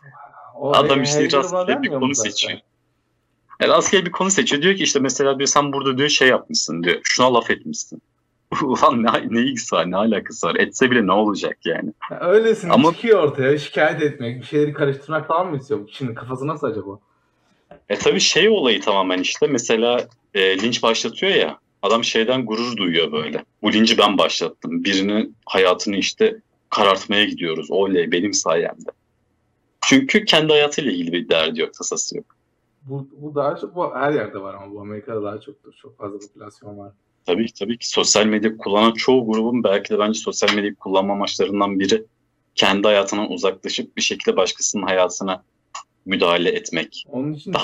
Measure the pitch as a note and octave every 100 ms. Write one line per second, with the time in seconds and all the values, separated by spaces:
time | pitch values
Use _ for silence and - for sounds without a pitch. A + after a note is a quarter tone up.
0 | C#3 - - - - - C3+ C3+ D3 C3+
1 | C3 D3 C3 C#3 C3 F3+ F3+ C#4 A#3+ C3+
2 | D3 C#3 G#2+ - - - _ _ _ _
3 | _ _ _ _ _ - B2 D#3+ D#3+ F#3+
4 | E3+ - F#3+ D3 A#2 C#3+ F3 G3 C#3+ C#3
5 | C3 B2+ C#3 C3+ C#3 D3 C#3+ C#3 C3+ B2+
6 | D3 - C3 A2+ - - - E2 E2+ -
7 | - - B2+ A#2+ - - - - - -
8 | _ _ _ _ _ - C#3 A2+ D#3 A#2+
9 | A2+ - - A#2 C3+ A#2+ - F2+ F2 F#2
10 | A2+ G2 - D#2+ E2+ E2+ G2+ - B2+ B2
11 | F#2+ G2+ G#2+ F#2+ D#2+ - E2+ D#2 - -
12 | - D3+ E3+ G#3+ A3+ G#3 F3 A2+ D#3 E3
13 | A#3 G3+ D3 C#3 C3 D3 - F3+ D#3 D#3+
14 | D3 C3+ A#2 B2+ - D3 D3+ D3 C#3 C3+
15 | - D#3 D3 E3 F#3 C#3 - G#2 G#2 -
16 | B2+ A#2+ A#2+ B2+ C#3+ D3+ C3 G#2 G2 G2+
17 | _ _ _ _ _ _ _ - - G2+
18 | D3 F#3+ - D#3+ G#3 G#3 B2+ G2+ G#2+ G2
19 | F#2 F#2 - - D3+ B2 - A2 A#2+ B2
20 | - _ _ G2+ F#2+ F#2+ A#2 A2+ A#2 A2+
21 | A#2 - F#3+ E3 D#2+ D2 _ _ G2 A2+
22 | - A2 A2+ B2+ A2 A2 A#2+ A2 F2 E2
23 | D#2 D#2 D#2 - - _ G#2+ G#2+ A2+ G#2
24 | G#2 F#2 E2 - D#2+ - D#2 E2+ F#2+ F#2+
25 | G2 G#2 - - - F#2+ F#2 - G#2+ G2
26 | F#2 - A2 - _ _ _ - G2 F#2+
27 | - G2+ G2+ E2 E2+ D#2+ D2+ F#2 G2 F2+
28 | D#2+ F2 G2+ F#2 - E2 E2 - - -
29 | _ _ _ _ _ _ _ _ - C3+
30 | C3 G#3 G#3+ D#3+ D#3 D3+ D3 D#3+ C3+ F2
31 | E2+ E2+ - E2 D#2+ D#2+ D2+ - - E2
32 | - E2+ - _ _ _ _ _ C3+ C#3
33 | C#3 D3 D3+ C#3+ C#3 F3 - F3 D3 B2+
34 | C#3+ C#3+ G#2 G2+ G2 G2 G2 G#2 G#2 G#2+
35 | - A2 G2+ G#2 - - G#2+ _ A#2 _
36 | G#2 G2+ - A2 G#2 - G#2 G2+ G2+ _
37 | _ _ - G#2+ A2+ - G2+ A#2 - A2+
38 | - G#2 G#2+ G#2+ G#2+ G#2+ G2+ G#2 A2+ A2
39 | - B2+ A2+ A2 A#2 B2 G#2 G2 - G#2
40 | G#2 A2 - - G3+ G#3 G3+ G3 F#3+ F#3+
41 | G3 G3+ G3 - F#2+ G2+ G2+ G2 G2 A2
42 | - _ _ _ _ - G#2 G2+ G#2+ G2+
43 | G2 G#2 G#2+ F2+ F#2+ F#2+ - - - -
44 | - G2 A2+ G2+ F2+ - - G#2 F#2 F#2+
45 | F2+ - G2 F#2 _ _ _ - - _
46 | F#2+ F#2+ F2+ F2 F2 E2+ - E2 - -
47 | - B2+ D3 D3+ - F2+